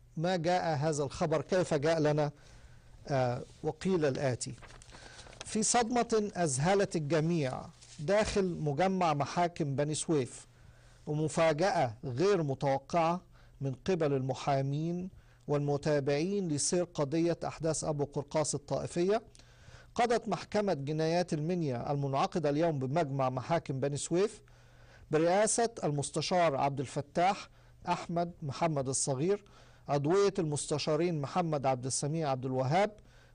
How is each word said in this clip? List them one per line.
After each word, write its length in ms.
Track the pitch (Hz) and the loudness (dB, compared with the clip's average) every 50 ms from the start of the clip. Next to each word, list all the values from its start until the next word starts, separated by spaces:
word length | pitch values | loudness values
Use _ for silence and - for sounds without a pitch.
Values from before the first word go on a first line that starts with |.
| - - - | -20 -12 -6
ما 200 | 160 160 180 190 | -2 0 0 0
جاء 400 | 175 151 175 180 180 180 165 156 | 0 2 2 2 2 2 0 0
هذا 280 | 131 151 160 151 143 147 | 0 0 0 0 0 -2
الخبر، 380 | 127 - - 185 151 160 143 | -4 -2 -4 -2 0 0 -2
كيف 320 | - - 196 185 165 - 165 | 0 0 0 0 2 2 0
جاء 260 | 139 135 160 165 160 | 2 2 2 2 4
لنا، 320 | 147 151 147 151 147 147 - - - - - - - - - - - - - - - - | 4 2 2 2 0 0 -2 -8 -16 -20 -20 -20 -20 -20 -20 -20 -20 -20 -20 -16 -6 -2
آه، 360 | 143 131 127 123 120 131 - - - - | 0 2 2 0 0 -4 -6 -12 -14 -8
وقيل 420 | - 156 147 - - 185 190 170 151 | -6 -6 -6 -4 -2 0 2 2 2
الآتي: 520 | 139 - - 147 131 120 - - 131 123 - - - - - - - - - - - - - - - - - - | 2 0 0 0 -2 -2 -2 -6 -10 -12 -14 -16 -20 -20 -20 -20 -20 -20 -20 -20 -20 -20 -20 -20 -18 -18 -16 -10
في 180 | - - 214 | -4 -2 0
صدمة 680 | 214 - - 240 240 226 247 240 226 233 226 214 208 196 - | 0 2 2 2 2 2 2 0 2 2 2 0 0 0 0
أذهلت 600 | 175 175 147 127 127 147 180 202 196 196 - - | 0 0 0 0 2 2 4 4 4 2 2 0
الجميع 640 | 175 151 139 165 156 156 165 175 165 139 127 - 101 - - - - - - - - | -2 0 0 2 2 2 2 2 2 0 -2 -4 -6 -10 -12 -18 -20 -20 -20 -14 -6
داخل 460 | 147 156 202 214 208 - - 202 190 | -2 2 2 2 2 2 2 0 0
مجمع 720 | 180 165 156 156 147 139 143 180 190 190 185 180 160 147 | 0 -2 -2 -2 -2 0 2 2 2 2 2 2 2 2
محاكم 600 | 143 139 - - 175 175 170 - - 165 139 135 | 2 -2 -2 0 0 0 0 0 -2 -2 -2 0
بني 180 | 131 147 151 151 | 0 0 0 -2
سويف، 520 | - - - 160 143 123 - - - - - - - - - - - - - - - - | -2 0 2 2 2 2 0 -6 -14 -20 -20 -20 -20 -20 -20 -20 -20 -20 -20 -20 -12 -8
ومفاجأة 880 | 156 151 151 156 151 - 175 165 160 151 147 175 202 185 170 139 117 107 - - | -4 -2 -2 -2 0 2 2 4 4 4 4 2 2 2 2 0 0 -2 -6 -8
غير 380 | 135 120 127 180 202 208 170 | -4 0 2 4 4 4 4
متوقعة 800 | 156 139 131 - 151 139 135 135 - - - 170 160 165 175 180 - - - - - - - - | 2 0 -2 0 0 0 0 0 0 0 0 2 2 2 0 -2 -6 -12 -20 -20 -20 -20 -10 -6
من 140 | 135 135 127 | -6 -6 -6
قبل 380 | - - 190 190 160 160 143 | -4 -2 -2 0 2 2 2
المحامين 960 | 139 131 131 135 123 - - 147 139 135 135 139 143 151 160 170 175 180 185 190 - - - - - - - - | 2 0 0 -2 -4 -4 -2 0 0 0 0 0 -2 -2 -2 -4 -4 -6 -8 -10 -12 -16 -20 -20 -20 -12 -6 -2
والمتابعين 1000 | 147 147 147 143 143 139 - 156 147 143 135 147 143 147 165 196 202 202 185 165 | -2 0 0 0 -2 0 0 2 2 2 2 2 0 0 0 0 -2 -2 -2 -2
لسير 360 | 147 139 - - 190 175 175 | -2 -2 -2 0 0 0 -2
قضية 540 | - - - 147 131 156 165 170 170 160 - - | -2 -2 -4 -4 0 0 2 2 2 0 -2 -4
أحداث 400 | 139 - - 156 160 147 - 156 | -8 -6 -4 -4 -2 -2 -2 -4
أبو 200 | 160 151 143 143 | -4 -2 -2 -4
قرقاس 500 | 139 - 147 135 - - 156 147 - - | -4 -4 -6 -6 -2 -2 -2 0 0 -2
الطائفية، 680 | 135 - - 135 143 147 - - 175 175 190 214 233 - - - - - - - - - - - - - - - | -6 -4 -4 -4 -4 -4 -4 -2 0 2 2 2 0 -2 -6 -18 -20 -20 -20 -20 -20 -20 -20 -20 -20 -20 -6 -2
قضت 340 | - 240 226 240 220 - 208 | 0 2 2 2 0 0 -2
محكمة 460 | 175 156 - - - 208 208 196 170 | -4 -6 -4 -2 -2 0 2 0 0
جنايات 580 | 139 139 147 156 156 160 160 170 180 180 - | -2 -2 -2 0 0 0 2 2 0 0 0
المنيا 600 | 170 147 151 170 185 175 160 139 123 120 127 143 | -2 -2 0 0 0 0 0 -2 -2 -2 -2 -4
المنعقدة 580 | 143 143 139 135 135 139 180 190 - 180 151 143 | -2 -2 -2 0 0 0 0 0 0 0 0 0
اليوم 280 | 143 151 170 170 151 135 | 2 2 2 2 0 0
بمجمع 520 | 135 127 143 175 160 135 139 139 131 127 | -2 0 0 0 0 0 0 0 0 0
محاكم 500 | 127 131 113 - 170 160 - - 139 131 | -2 -4 -2 -2 -2 -2 -2 -4 -4 -4
بني 160 | 135 143 143 | -4 -4 -4
سويف 440 | 131 - - 165 180 202 226 - - - - - - - - - - - - - - - - | -4 -4 0 0 2 2 0 -2 -8 -20 -20 -20 -20 -20 -20 -20 -20 -20 -20 -20 -20 -6 -2
برئاسة 600 | 156 151 165 170 185 202 220 208 - 240 233 226 233 - 202 | 0 2 4 4 4 4 4 2 2 2 0 0 -2 -2 -2
المستشار 720 | 156 147 139 135 - - 156 143 - 190 180 170 160 135 | -2 0 -2 -4 -4 -4 -4 -2 0 2 4 4 4 4
عبد 240 | 127 135 151 139 131 | 2 0 0 -2 -4
الفتاح 680 | 131 - - 147 135 - - 170 175 190 202 - - - - - - - - - - 180 | -6 -6 -6 -6 -6 -4 0 2 2 2 2 0 -6 -14 -20 -20 -20 -20 -20 -8 -6 -4
أحمد 440 | 175 - - - 170 170 175 170 - - | -4 -4 -4 -4 -2 -2 -2 -4 -6 -8
محمد 460 | 160 135 - - 175 165 151 139 127 135 | -8 -8 -2 0 0 0 0 0 -2 -2
الصغير، 560 | 127 - - 147 135 127 156 185 202 202 - - - - - - - - - - | -2 -2 -2 -2 -2 0 0 0 0 -2 -4 -10 -20 -20 -20 -20 -20 -14 -6 -2
عضوية 460 | 143 143 139 151 185 196 202 196 196 202 | -2 0 2 2 4 4 4 2 2 0
المستشارين 840 | 170 151 147 143 - - 156 143 - 160 151 151 170 180 165 147 | 0 0 -2 -4 -2 -2 -4 -2 0 2 2 2 2 2 0 -2
محمد 460 | 139 - - 185 175 160 151 139 127 | -4 -2 -2 -2 0 0 0 0 2
عبد 200 | 131 131 123 123 | 0 0 0 -2
السميع 440 | 131 - - 156 143 156 165 156 139 | -4 -4 -2 -2 -2 -2 -2 0 0
عبد 140 | 131 127 123 | -2 -2 -2
الوهاب 520 | 131 131 127 131 127 160 190 208 214 - - - - - - - - | -2 -2 0 0 2 2 2 2 0 -2 -8 -20 -20 -20 -20 -20 -20